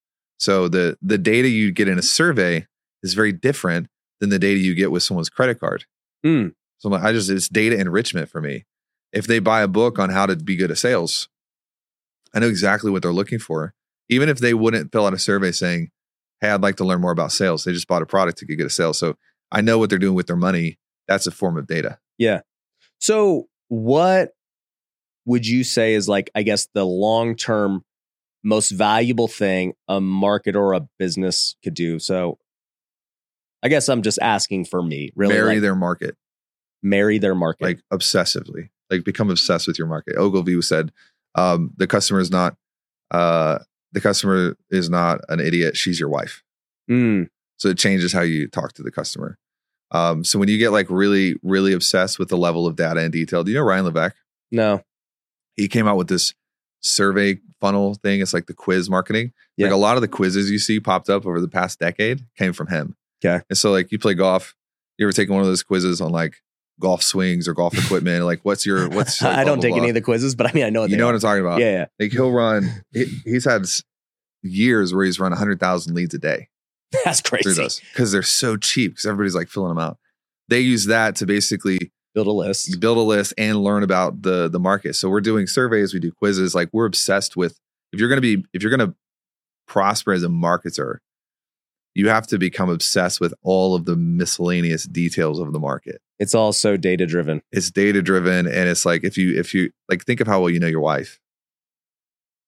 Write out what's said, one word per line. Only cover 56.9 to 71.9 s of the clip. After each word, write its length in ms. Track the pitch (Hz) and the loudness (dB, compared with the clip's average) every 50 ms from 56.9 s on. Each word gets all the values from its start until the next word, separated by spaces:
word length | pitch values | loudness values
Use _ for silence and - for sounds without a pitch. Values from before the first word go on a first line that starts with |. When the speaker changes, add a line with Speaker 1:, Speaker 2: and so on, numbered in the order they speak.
| - - 101 98 95 101 101 98 98 95 - - - _ | 0 2 2 2 2 2 2 2 0 -2 -6 -18 -10 _
Speaker 1:
funnel 340 | - 98 101 101 101 98 101 | -2 0 2 2 0 0 -2
thing. 260 | 104 - 101 98 98 | -2 -2 -2 0 0
It's 120 | 98 90 - | 0 0 -2
like 140 | 87 85 | -4 -4
the 80 | - 85 | -6 -14
quiz 340 | - - - 92 92 87 80 | -8 -2 0 0 0 2 0
marketing. 440 | 92 92 90 - 107 113 117 123 - _ _ _ _ | 0 -2 0 0 -2 -2 -2 -4 -8 _ _ _ _
Speaker 2:
Yeah. 100 | - 104 | -2 0
Speaker 1:
Like, 60 | 101 98 | 2 4
a 40 | 98 | 4
lot 180 | 104 104 120 | 4 4 4
of 60 | 127 117 | 2 2
the 60 | - | 0
quizzes 420 | - - 98 95 92 98 98 98 | 0 0 0 0 2 0 0 0
you 80 | 101 104 | 0 -2
see 200 | - - 110 107 | 0 0 -2 -2
popped 320 | 101 - 95 92 - - | 0 0 0 0 0 0
up 160 | 98 98 98 | -2 0 0
over 140 | 95 87 85 | -2 -2 -2
the 80 | 90 85 | -4 -2
past 300 | - 92 90 92 - - | -2 -2 -2 -2 -4 -4
decade 440 | 85 85 98 - 104 113 127 135 123 - _ | -4 -4 -2 -2 -2 -2 -2 -4 -8 -14 _
came 160 | - 104 92 85 | -2 -2 -2 -2
from 160 | - 82 80 | -4 -6 -6
him. 280 | 90 80 73 - - - _ _ _ _ - | -4 -4 -4 -6 -10 -16 _ _ _ _ 0
Speaker 2:
Okay. 180 | 85 87 90 - _ | 0 0 0 -2 _
Speaker 1:
And 80 | 98 - | -4 0
so, 140 | - 107 98 | 2 2 2
like, 180 | 92 90 - | 2 0 -2
you 80 | - 104 | -6 -2
play 160 | - 110 98 | -2 -2 0
golf, 400 | 85 95 95 92 92 - - - _ _ _ _ _ _ _ _ - | 2 2 2 2 0 -2 -6 -16 _ _ _ _ _ _ _ _ -2
you 80 | 104 | 0
ever 60 | 101 95 | 0 2
taken 220 | - 101 92 98 | 0 0 2 2
one 80 | 98 98 | 2 2
of 60 | 95 | 2
those 140 | 92 90 - | 0 0 -2
quizzes 360 | - 98 92 90 92 90 82 | -2 -2 0 0 0 -2 -2
on, 120 | 90 78 85 | -2 -2 -2
like, 240 | 82 82 80 80 - _ _ _ _ _ _ _ _ | -2 -4 -4 -6 -12 _ _ _ _ _ _ _ _
golf 220 | 92 92 92 87 - | 0 0 0 0 0
swings 460 | - - 95 92 92 87 87 82 87 | -2 0 0 0 0 0 -2 -2 -4
or 60 | 80 | -2
golf 220 | 85 87 85 - - | 0 -2 -2 0 -2
Speaker 2:
<laughs> 60 | - | -2
Speaker 1:
equipment? 400 | - 98 90 76 90 87 87 87 | 0 0 0 0 0 0 0 0
Like, 140 | 87 85 82 - | 0 -2 -2 -2
what's 200 | 101 101 - - | -2 -2 -2 -2
your, 220 | 101 98 95 92 87 | -2 0 0 0 -2
what's 300 | 82 104 - - - - | -2 -2 -2 -2 -2 -2
Speaker 2:
<laughs> 20 | 123 | 0
Speaker 1:
your 80 | 135 | 0
Speaker 2:
I 120 | - 135 135 | 2 2 2
don't 140 | 147 147 | 2 2
Speaker 1:
blah, 60 | 131 - | 2 0
Speaker 2:
take 80 | 120 90 | 0 2
Speaker 1:
blah, 60 | 82 | 2
Speaker 2:
any 80 | - | 0
Speaker 1:
blah? 20 | 120 | 0
Speaker 2:
of 60 | 117 | 0
the 60 | 117 101 | 0 0
quizzes, 340 | - 117 113 127 135 131 | 0 0 0 0 -2 0
but 120 | 117 117 120 | 0 0 0
I 40 | - | 2
mean, 120 | 160 131 | 0 0
I 60 | 110 | 2
know 120 | 110 113 110 | 0 0 0
what 80 | 95 | 0
Speaker 1:
You 60 | 101 | 2
Speaker 2:
they 40 | 107 | 2
Speaker 1:
know 60 | 117 120 | 2 2
Speaker 2:
are. 40 | 117 | 2
Speaker 1:
what 0 | |
I'm 60 | 107 104 | 2 2
talking 180 | 107 104 98 92 | 2 2 2 0
about? 160 | 87 87 85 | 0 0 2
Speaker 2:
Yeah, 100 | 120 110 98 | 2 2 2
yeah. 140 | 92 78 - | 0 -2 -6